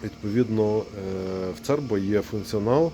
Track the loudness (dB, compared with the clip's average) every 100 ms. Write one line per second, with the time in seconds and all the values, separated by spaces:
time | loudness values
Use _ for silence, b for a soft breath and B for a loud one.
0 | -8 -6 -2 2 2 2 2 2 -2 -8
1 | -6 -4 -4 -4 -4 -6 -2 0 2 0
2 | 2 0 0 -4 -4 -2 4 4 4